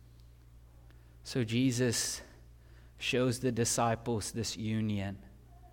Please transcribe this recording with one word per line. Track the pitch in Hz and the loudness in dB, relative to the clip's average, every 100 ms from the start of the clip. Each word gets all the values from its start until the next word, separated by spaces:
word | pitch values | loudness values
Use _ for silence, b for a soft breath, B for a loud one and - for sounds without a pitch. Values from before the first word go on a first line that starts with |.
| - - - - - - - - b b b b - | -20 -20 -20 -20 -20 -20 -20 -20 b b b b -6
So | 135 | -2
Jesus | 110 117 131 120 127 - - - - - - - b b b b | 0 2 2 2 2 0 -2 -6 -12 -20 -20 -20 b b b b
shows | - 127 127 120 | 0 2 2 2
the | 127 | 0
disciples | 117 117 - 117 113 123 110 - | 2 2 2 2 2 0 -2 -2
this | 117 104 - | -4 -4 -4
union | 110 110 107 101 98 98 - - - - - | -2 0 0 0 -2 -6 -14 -20 -20 -20 -20